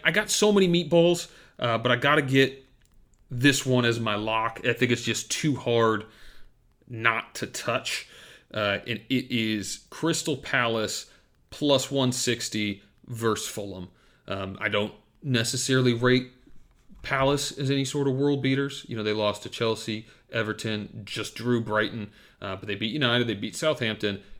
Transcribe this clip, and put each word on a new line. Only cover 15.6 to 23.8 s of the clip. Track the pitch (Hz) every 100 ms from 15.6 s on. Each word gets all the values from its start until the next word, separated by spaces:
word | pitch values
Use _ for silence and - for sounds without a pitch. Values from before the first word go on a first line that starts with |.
| - 131 127
rate | 117 123 127 127 - - - - _ _ -
Palace | - 135 135 143 - -
as | 135
any | 139 135
sort | 147 135
of | 131
world | 143 143
beaters. | 131 135 139 - -
You | 113
know, |
they | 107
lost | 107 104 101
to | 110
Chelsea, | - 117 110 - 110 113 - -
Everton, | 113 107 107 113 107 101 110 98
just | 113 104 -
drew | 120 120
Brighton, | 107 107 110 117 101 - - -
uh, | 101 95
but | 104
they | 101
beat | 110
United, | 147 123 120 120
they | 101
beat | 107 -
Southampton, | 156 139